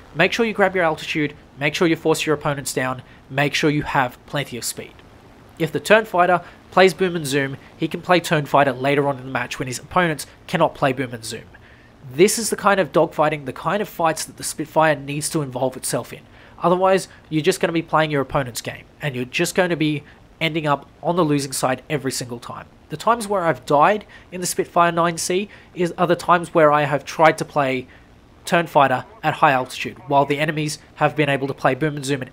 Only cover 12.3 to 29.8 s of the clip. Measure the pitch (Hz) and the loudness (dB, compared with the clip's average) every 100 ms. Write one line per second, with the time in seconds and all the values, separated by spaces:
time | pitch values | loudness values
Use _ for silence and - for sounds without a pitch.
12.3 | 233 208 202 196 190 156 165 170 - 151 | 4 -2 0 2 2 2 2 2 2 0
13.3 | 156 131 - 160 202 196 - 165 160 - | -2 -8 -8 -4 -4 -6 -2 -2 -2 -8
14.3 | - - - 147 160 156 139 139 147 147 | -10 -10 -8 -2 2 2 2 -4 -6 -4
15.3 | 160 139 123 131 - - 123 - - - | -4 -4 -2 -2 -2 -4 -6 -6 -14 -20
16.3 | - - - 170 180 190 190 - - - | -20 -20 -2 2 4 4 4 0 -12 -6
17.3 | 156 156 180 175 165 160 156 156 143 127 | 0 0 0 -2 -2 0 0 2 0 0
18.3 | 151 127 - 117 113 - - 151 123 123 | -2 -4 -8 -10 -12 -18 -8 -6 -6 -6
19.3 | - 170 - 180 156 151 147 - - - | -4 -2 0 0 0 0 -2 -8 -20 -20
20.3 | - 160 160 147 143 - - 165 170 156 | -6 -4 -2 -2 -2 -4 -8 -2 0 2
21.3 | 147 135 135 131 131 - 151 131 - 123 | 0 -2 -2 -2 -2 -4 -6 -4 -6 -8
22.3 | 117 - - - - - 151 214 233 202 | -12 -12 -14 -16 -20 -16 -4 0 0 0
23.3 | 196 165 131 - 147 165 208 - - - | 0 0 -2 2 4 4 2 -4 -20 -14
24.3 | 180 175 - - 180 170 170 170 165 - | -8 -4 -4 -2 2 2 2 0 -2 -2
25.3 | 185 208 - - 165 170 180 170 170 - | -2 -4 -12 -16 -4 -4 0 0 0 2
26.3 | 175 165 170 151 147 143 143 - - 151 | 0 2 4 6 6 2 -2 -4 4 4
27.3 | 160 156 151 135 127 127 - - - - | 4 -2 -2 0 -2 -6 -18 -20 -20 -20
28.3 | - - 175 170 151 165 127 - - 151 | -18 -2 0 2 4 4 2 -4 -6 -4
29.3 | - 156 131 123 - | 2 4 4 0 -8